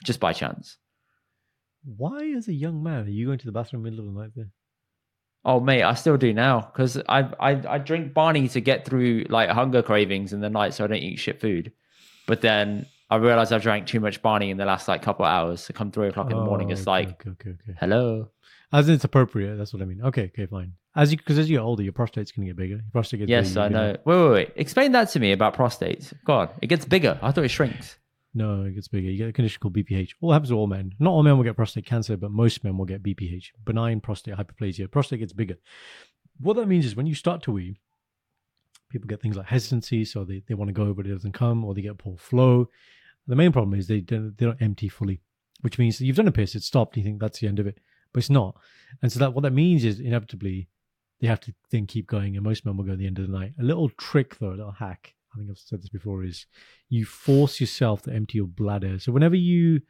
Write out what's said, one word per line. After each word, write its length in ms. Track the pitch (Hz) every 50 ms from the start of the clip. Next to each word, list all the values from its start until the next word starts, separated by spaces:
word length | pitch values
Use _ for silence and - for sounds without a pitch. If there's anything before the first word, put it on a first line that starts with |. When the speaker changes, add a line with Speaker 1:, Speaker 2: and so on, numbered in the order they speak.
| -
Speaker 1:
just 160 | - 120 -
by 120 | - 85
chance. 440 | 82 - - 58 - - - - - _ _ _ _ _ _ _ _ _ _ _ _ _ _ _ _ _ _ _ _ _ -
Speaker 2:
Why, 460 | 139 107 104 127 175 269 294 302 311 285
as 120 | 240 214 220
a 40 | 165
young 280 | 139 147 170 165 151
man, 240 | 156 165 156 123 104
are 40 | 104
you 160 | 101 107 117
going 120 | 131 139 127
to 80 | -
the 60 | 117
bathroom 320 | 101 117 117 - - 120 113
in 100 | 113 113
the 60 | 113
middle 60 | 107 101
of 60 | 98
the 60 | 101
night 120 | 107 110 110
then? 160 | 123 110 98 - _ _ _ _ _ _ _ _ _ _ _ _ _ _ _ _ _ - -
Speaker 1:
Oh, 120 | 127 123
mate, 220 | 123 135 135 123
I 120 | 92 85 123
still 240 | - - 165 147 135
do 160 | 127 117 104
now, 260 | 110 123 139 131 113 107 - -
'cause 260 | - 131 123 120 - - -
I, 120 | 120 135 135 127 - -
I, 340 | - 135 143 135 135 - -
I 20 | 147
drink 340 | - 139 160 165 160 139
Barney 360 | - 156 156 165 156 147 135 120
to 120 | - 127
get 240 | 110 131 131 - -
through, 400 | - 131 127 123 123 117 113 - -
like, 180 | 110 113 110 85
hunger 320 | 104 117 131 135 127 123
cravings 520 | 113 - 107 107 104 92 98 95 101 92 101
in 60 | 101
the 80 | 104 104
night 240 | 107 107 104 92 -
so 100 | - 104
I 40 | 101
don't 100 | 107 -
eat 200 | 69 90 82 -
shit 220 | - 110 - -
food. 320 | - 110 95 82 - - - _ _ _ _ _ _ - _ _ _
But 160 | - 113 110
then 420 | - 113 107 104 104 101 104 101 - - _ _ _ -
I 80 | 113
realize 340 | 110 113 120 120 113 113 104
I've 120 | 117 110
drank 240 | 101 113 104 104 92
too 120 | - - 113
much 220 | 107 104 101 -
Barney 300 | - 113 107 104 101 98
in 80 | 95 98
the 80 | 98
last, 220 | 101 95 90 - -
like, 120 | 92 -
couple 240 | - 110 98 - 92
of 60 | 80
hours. 320 | 90 90 85 85 87 87
So 100 | - -
come 180 | - - 110 101
three 180 | - 110 104 98
o'clock 220 | 92 101 98 104
in 60 | 113
the 60 | 113
morning, 260 | 110 104 101 92 92 85
Speaker 2:
Oh, 40 | 90
Speaker 1:
it's 80 | 95
Speaker 2:
okay, 60 | 95 98
Speaker 1:
like, 360 | 92 92 - 92 90 - -
Speaker 2:
okay, 40 | 101
okay, 200 | 90 - - 98 90 87 -
okay. 140 | 107 92 -
Speaker 1:
"Hello?" 480 | 87 92 104 120 123 117 113 110 107 - _ _ _ _ _ _ _ _ -
Speaker 2:
As 160 | 147 147 156
in 60 | 165
it's 80 | 131 -
appropriate, 520 | - - 135 127 - - 110 98 101 107
that's 160 | 104 104 -
what 80 | - 98
I 60 | 95
mean. 160 | 92 90 98
Okay, 220 | 120 135 123 123 101
okay, 200 | 90 - - 101
fine. 300 | 90 101 95 90 90 90 - _ _ -
As 160 | 147 147 147
you, 40 | 160
'cause 220 | 151 - - 147 151
as 100 | 156 156
you 80 | 160
get 60 | 123
older, 200 | 110 117 120 104
your 120 | 101 95 -
prostate's 360 | - 120 117 - 113 104 -
gonna 180 | - 107 98 92
get 80 | 87
bigger. 180 | 87 95 92 101
Your 180 | 110 110 104
prostate 280 | - 120 107 - 123 104
gets 100 | 104 107
Speaker 1:
Yes, 240 | 120 120 101 92 92
Speaker 2:
bigger, 60 | 104
Speaker 1:
I 60 | 104 104
Speaker 2:
you 20 |
know. 220 | 107 110 107 104
Speaker 1:
know. 40 | 95 - -
Wait, 180 | 151 175 180
wait, 80 | 170 147
wait. 200 | 113 95 - - -
Explain 360 | - 143 - - 254 277 277
that 160 | 247 247 220 -
to 60 | - 156
me 120 | 117 98
about 220 | 98 95 110 104 -
prostates. 560 | - 127 117 - - - 90 - - 139 - - - -
God, 240 | - 143 113 87 - - -
it 60 | -
gets 180 | 120 175 160 -
bigger. 340 | - 170 190 156 107 - -
I 100 | - 123
thought 120 | 139 180 147
it 40 | 123
shrinks. 500 | - - 151 117 - - - - - _ _ _ _ _ _ _ -
Speaker 2:
No, 300 | 113 110 107 101 98 98
it 100 | 98 95
gets 140 | 101 - -
bigger. 220 | - 98 92 95
You 80 | 95 98
get 100 | 113 113
a 40 |
condition 260 | 107 - 117 107 - -
called 140 | - 101
B 100 | 90 104
P 120 | 98 - 95
H. 180 | 95 92 - - _
All 120 | 170 165
happens 180 | 151 156 147 123
to 40 | 123
all 100 | 107 104
men. 280 | 101 95 98 95 92 95 107
Not 120 | 147 185
all 120 | 175 156
men 140 | 151 151 139
will 80 | 131 120
get 120 | 117 107
prostate 300 | - 110 - - 113 -
cancer, 300 | - 120 117 107 - 107
but 140 | 90 98 101
most 320 | 101 107 117 113 - -
men 140 | - 101 95
will 80 | 95 95
get 180 | 90 95 101
B 120 | 98 101 95
P 200 | - 98 87 87
H, 180 | 90 - - _ - 107
benign 360 | - 107 113 117 117 113 107
prostate 340 | - - 104 - - 110 101
hyperplasia. 560 | 98 101 - - - 107 98 87 - 98 92
Prostate 300 | - 143 143 - 135 110
gets 120 | 110 90
bigger. 240 | 92 101 113 92 90 - _ _ - - - - - - - _ _ _ _ _ _ -
What 160 | 127 185 214
that 140 | 240 226 196
means 160 | 185 175 147
is 100 | 117 101
when 120 | 113 139
you 80 | 165 151
start 280 | - - 175 175 165 -
to 80 | -
wee, 280 | 107 98 90 92 98 - _ _ _ _ _ _ _ _ _ _ _ _ _ _ _ _ _ _ _ _ _ _
people 180 | - 113 98 104
get 120 | 104 104
things 160 | - 107 104
like 100 | 98 92
hesitancy, 580 | - 120 131 107 - 127 117 - - 123 113 110
so 200 | - - 107 95
they, 180 | 90 98 98 -
they 80 | - 110
wanna 180 | 98 101 101
go, 220 | 95 104 104 101 98
but 120 | 98 95
it 60 | 98
doesn't 200 | 98 92 110 101
come, 320 | 95 - 123 117 117 117 113
or 100 | 101 98
they 80 | 101
get 160 | 98 104 101 -
poor 180 | - 101 92
flow. 520 | - - - 123 123 131 127 123 123 123 - _ _ _ _ _ _ _ _ _ _ _
The 100 | - 123
main 140 | 139 170 180
problem 280 | 143 131 107 98 98 101
is 80 | 90
they 140 | 90 110 104
don't, 360 | 87 - 117 110 110 110 104 -
they 80 | 123
don't 160 | 117 117 131
empty 260 | 117 107 101 - 110 95
fully, 320 | - - 110 98 95 90 - _ _ _ _ _ _ _
which 160 | - 113 - -
means 200 | 120 117 107 -
that 60 | 127
you've 120 | 131 131
done 120 | 185 220 190
a 40 |
piss, 220 | - 117 104 - -
it's 120 | 104 -
stopped, 300 | - - 131 110 - -
you 60 | 113
think 180 | 98 107 104 101
that's 200 | 110 107 - -
the 80 | 110 104
end 100 | 101 104
of 80 | 101
it, 140 | 101 98 - _ _ _ _ _ _
but 80 | - 127
it's 100 | 117 -
not. 260 | 139 135 101 95 - _ _ _ _ _ _ _ - -
And 80 | - 120
so 80 | - 120
that, 160 | 139 135 120
what 80 | 139
that 100 | 143 139
means 320 | 127 139 160 180 175 147 117
is 160 | 113 101 104
inevitably 680 | 135 120 117 120 104 - - 90 101 95 95 95 90 - _ _ _ _ _ _ _ _ _ _
they 60 | -
have 140 | 113 113 -
to 140 | - 117 - _ _ _
then 160 | - 113 104
keep 200 | 98 - 113 101
going, 300 | - 117 104 101 98 98
and 80 | 101 101
most 200 | 107 110 - -
men 120 | 107 98
will 80 | 98 98
go 80 | 95
at 60 | 95 92
the 80 | 98
end 120 | 95 92 95
of 80 | 95
the 100 | 95 98
night. 160 | 95 95 101 147 147
A 40 |
little 280 | 117 127 165 175 160 120
trick 480 | - - - - - 147 127 - - -
though, 120 | 110 95
a 20 |
little 180 | 90 98 107 101
hack, 440 | 98 - 113 95 90 - - _ _ _ _ _ -
I 40 | 107
think 120 | 104 101
I've 80 | 95 -
said 240 | _ _ - 92
this 60 | 95 98
before, 340 | - 95 - 107 98 95 92
is 220 | 90 85 - - _ _ _ - _ _ _ _ _
you 160 | 120 117 107
force 560 | - - - - - 139 139 147 143 - -
yourself 420 | 131 - - - 131 113 104 101
to 100 | - 135
empty 260 | 120 110 107 - - 110
your 80 | 98
bladder. 520 | 90 87 - 107 101 104 101 98 95 95 95
So 140 | - 127
whenever 240 | 120 135 156 170 175
you, 460 | 185 175 175 175 170 170 165 160 143 -